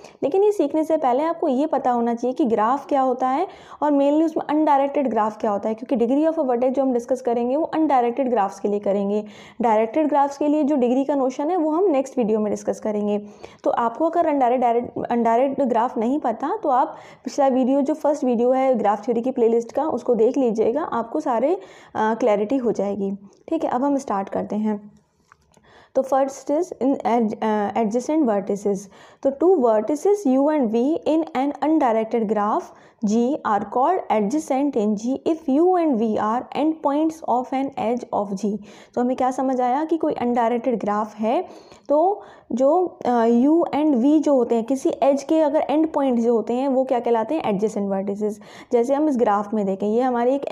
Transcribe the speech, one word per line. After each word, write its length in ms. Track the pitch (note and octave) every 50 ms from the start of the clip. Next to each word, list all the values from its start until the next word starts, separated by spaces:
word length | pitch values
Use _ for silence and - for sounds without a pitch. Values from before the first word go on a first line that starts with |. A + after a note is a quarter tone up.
| - - - - -
लेकिन 220 | C4+ D#4+ F#4+ G4+
ये 80 | G#4+ G#4
सीखने 320 | - D#4 C#4+ - D#4 D#4+
से 120 | D4+ D#4+
पहले 280 | D#4 D#4 C4 A#3+ B3+ D4+
आपको 240 | E4 E4+ E4 - D#4+
ये 180 | B3+ B3 D4
पता 240 | D#4+ D#4+ B3+ - C4
होना 240 | B3 A#3+ A#3 A#3 A#3
चाहिए 200 | A#3 - B3 B3+
कि 100 | - E4
ग्राफ 420 | A#3 A3 G3+ G#3 A3 B3+ C#4 C#4 -
क्या 120 | D4 C#4
होता 280 | C4 C4 B3 B3 C4 B3+
है 180 | C4 C#4+ F4+ - - - - - - - C#4
और 80 | D4+
mainly 340 | D4 C#4 C#4 C#4+ D4 D#4 D#4+
उसमें 200 | D#4+ D#4 - -
अनडायरेक्टेड 640 | - C#4+ D4+ D#4 D#4 D4 C#4 C#4 C#4 C#4 D4 C#4 B3+
ग्राफ 280 | A3 A3 G#3 A3 G#3+ -
क्या 100 | - A3+
होता 180 | G3+ G3 G#3+ A3
है, 60 | A3
क्योंकि 320 | A3 - - D4 A3 A#3+
degree 240 | A3+ C4+ C#4+ D#4 D#4+
of 140 | D#4 D#4+ D4+
a 40 | B3+
vertex 260 | B3 A#3 B3+ C4 B3+
जो 80 | C#4 C4+
हम 100 | C4+ B3
डिस्कस 280 | A#3+ A#3+ - C4 B3
करेंगे 360 | B3+ B3 A#3 A#3+ A#3+ B3 B3+
वो 80 | D4 E4
अनडायरेक्टेड 680 | - - D#4 D#4+ D4 C#4+ B3+ A#3+ A#3+ A#3 A#3+ C#4 B3
ग्राफ्स 300 | A#3 A3 G3 G3 G3 -
के 80 | - -
लिए 120 | G3+ G3+
करेंगे। 440 | G3+ G3+ F#3+ G3+ G3+ G3 G3+ G#3 G#3 G#3 - - - - - _
डायरेक्टेड 480 | A3+ A#3+ A3 G#3+ A3+ A3+ A3+ D#4 D#4 C#4+
ग्राफ्स 300 | D4 C#4+ C#4 C#4+ C#4 -
के 100 | D4+ D4
लिए 160 | C#4+ D4+ D#4
जो 120 | C4 D#4
डिग्री 280 | C#4 A#3+ A#3+ B3+ C4+ C#4
का 100 | - D4
नोशन 360 | C#4 C4 C4 C4 - C#4+ D4+
है 60 | F4+
वो 140 | F#4+ D4+ D#4
हम 200 | D4+ D#4+ G4+ G4+
नेक्स्ट 280 | D4 C4 C4+ - - B3
वीडियो 200 | G3+ G3 G#3+ A3
में 100 | G#3+ G#3
डिस्कस 300 | G#3 G#3 G3+ - G#3 -
करेंगे। 360 | - A3 G#3 G#3+ G#3 G#3 G#3 G#3 G#3 - - - - - - - -
तो 60 | D4+
आपको 360 | - - A#3+ A#3 A#3 - D#4
अगर 200 | E4 E4 F4 E4+
अनडायरेक्ट, 340 | D#4+ D4 C#4+ C4 A#3 B3 C4
डायरेक्ट, 460 | B3 A#3+ A#3 A#3 A#3+ - - - -
अनडायरेक्ट 540 | - A#3+ A#3+ A#3 A#3+ A3+ A#3 C4 C#4+ C4 C4+ C#4+
ग्राफ 340 | A#3+ A3+ A3 A3+ C4 - B3
नहीं 200 | G#3+ A#3 C4+ D4+
पता 360 | - C4 A3 - - D4 G4 A4 -
तो 60 | D#4
आप 280 | C4 B3 D4 D#4 - - - - - - _
पिछला 220 | C4 - - C#4 C4+
वीडियो, 320 | B3 C4 C4 A#3 C4+ C#4
जो 140 | C4+ C4+ D#4
फर्स्ट 300 | D4+ - C#4+ D4+ D4 C#4+
वीडियो 280 | B3 B3 A3 A#3+ B3 C4
है 220 | C4 C4 C4+ B3+
ग्राफ 300 | A3 G#3 G3 G#3 G#3 G#3
थ्योरी 160 | - A#3 A#3 A3+
की 80 | B3+
प्लेलिस्ट 420 | B3+ - A#3 A3 A#3 A#3+ A#3 A#3 -
का, 140 | C4 C#4+
उसको 280 | D#4+ - B3 - - B3
देख 220 | G#3 A3+ A#3 C4
लीजिएगा, 460 | C#4+ C4 A#3 G#3 A3+ G#3+ A3 A#3 C#4+ E4+
आपको 380 | - - A#3 A3+ A3+ - D4+
सारे, 340 | D4+ D4 B3 A3+ A#3+ C#4+ F4+
अ, 600 | F#4+ - - - - - - _ - G#3+ A3 A3+
क्लैरिटी 420 | A3+ C4 A#3 G#3 G3+ G#3+ G#3 C4+
हो 160 | C#4 A#3+ A#3 F#3
जाएगी। 400 | - F#3+ G3+ G3+ G#3 G3 G3 G3 G3 - - _ _ _ -
ठीक 160 | E4 D#4+ D#4+
है, 60 | -
अब 140 | - B3+ C4
हम 120 | C#4+ C#4+ C#4
स्टार्ट 300 | C#4 - A3 G3 G3 G3
करते 280 | - F#3 F#3 G3 -
हैं। 240 | G#3 G#3+ G#3+ G#3+ G#3 G#3 - - _ _ _ _ _ _ _ - _ _ _ _ _ _ _ - - - _ _
तो 80 | C4 C4+
first 480 | C4 A#3+ B3+ C#4 C4 C4+ - - -
is 180 | C#4+ D4+ F4+ F4+ - - -
in 100 | C4 C#4 - -
ad-, 260 | G#3+ A3+ A#3+ A#3 G#3 A3
uh, 340 | - - A3 G#3+ G#3+ G#3 G3+ G#3 A3+
adjacent 460 | A#3 G#3 G#3 B3 B3 - D4+ D#4+ D#4
vertices। 600 | A#3+ G#3 G3+ F#3+ - G3+ G3 - G#3 G3+ F#3+ G3+ - - - - - - _ -
तो 80 | C4+ C4+ C4+
two 140 | D#4+ F4 G4 E4+ A#3+
vertices 580 | A#3 A3 G#3+ A3 - D4+ C#4+ - F#4+ G#4 G#4 G4+
U 180 | C#4 B3+ C4 C#4 D4
and 180 | D#4 D4+ C4 A3
V 140 | A3 A#3 A#3+ C#4 D#4+ - - -
in 160 | D4+ D#4+ D#4+ - -
an 140 | B3 C4+ C#4+ C#4 - -
undirected 640 | D4 D#4+ D#4+ D4 B3 A3 A3+ A3 A3 A#3+ A#3+ A3+ G3
graph 400 | A3 G#3 G3+ G#3 A#3+ E4 F#4 - - - - - _ _ -
G 160 | G3+ G#3 A#3 A#3+ B3 D4 - -
are 180 | A3 G#3+ G3+ G#3+ G#3 -
called 260 | B3 B3+ D#4 F#4 F#4+ - -
adjacent 640 | G#3 A3 G#3+ G3 B3+ D#4 D#4 - C#4 C4 C#4+ D4 C#4
in 180 | A#3+ G3+ G#3+ G#3+
G 200 | G3+ A3 A#3+ C4 - -
if 220 | - E4 D#4+ - -
U 180 | C4 C#4+ E4+ F4+ F#4
and 220 | F4+ E4 D#4 C4+ G#3
V 100 | A3+ A3+ G#3+ -
are 220 | G3+ G#3+ A3 B3 B3 - -
endpoints 640 | - C#4 D#4+ D#4+ D#4 - D4 C#4 D4 D#4 D#4+ D#4 - - -
of 220 | A3+ B3 B3+ B3 -
an 180 | C4 C4+ C#4 - - -
edge 180 | G#3+ A#3+ A#3+ - - -
of 200 | - G#3 G3 G3+
G। 180 | F#3+ - G#3 G#3 G#3 - - - - - - _
तो 60 | A#3+
हमें 160 | B3 B3 C4
क्या 140 | B3+ C4 B3+
समझ 300 | C4+ C#4 C4+ C4 C4 B3
आया 240 | B3 B3 B3 C#4+ D#4
कि 120 | D#4+ E4+
कोई 180 | D#4+ D#4+ D#4 -
अनडायरेक्टेड 640 | - - A#3+ A#3+ B3 A#3 A3+ B3 A#3+ A#3+ C4+ A#3+ G3
ग्राफ 360 | - G#3 G3+ G#3 A3 G#3+ -
है 280 | G#3+ A3 G#3+ B3+ E4+ F#4 - - - - - - - _ -
तो 340 | C#4+ D4+ D#4+ F#4 G#4 G#4 - - - - - _ -
जो, 180 | A#3 C4 C4+ D#4 F4+ F#4 F4 - - -
अ, 40 | - B3 A#3+ A3+
U 300 | A#3 A#3+ A#3 B3 C#4+ D#4 E4+ E4 - -
and 220 | C#4 D4+ D#4 C#4+
V 220 | A3+ A3+ C#4+ D4+ D#4+
जो 140 | C#4+ D#4 C#4+
होते 200 | C4 A#3+ A#3 A#3
हैं, 100 | A#3 A3
किसी 260 | A3+ C4+ C4 - E4+ - - -
एज 200 | C4+ C#4+ C#4 -
के 180 | - D#4+ D#4+
अगर 240 | D#4+ D4 C#4 D#4 - -
एंड 220 | C#4 D#4 D#4+ D#4+ D#4+
पॉइंट 260 | D4 C#4 C4+ B3 A#3
जो 140 | A3+ A#3 A#3+
होते 200 | A3+ G#3 - A#3+
हैं 140 | B3 C4+ C#4+
वो 160 | C4 B3+ C4
क्या 160 | C4 C4+ A#3+
कहलाते 340 | A#3+ A#3+ A#3 A3+ A3 A3+ D4
हैं, 80 | D#4+ - - G#3
adjacent 380 | F#3 G#3+ G#3+ G#3 G#3+ G3+ G3
vertices। 500 | G3 G3 G3 G3+ G3+ G3+ G#3+ G#3+ G#3 G#3 - - - - - _ -
जैसे 220 | A#3 A#3 B3+ C#4
हम 140 | C#4 D#4 D#4
इस 80 | C#4 A#3
ग्राफ 340 | A#3+ G#3+ G#3 G#3 G#3 G#3 A3
में 100 | G#3+ G3+
देखें, 200 | G3 F#3+ F#3+ G3+ G#3
ये 120 | G#3+ A#3
हमारी 340 | C4 C4 B3 A#3 A#3+ B3 C4+
एक 120 | C#4 C#4 -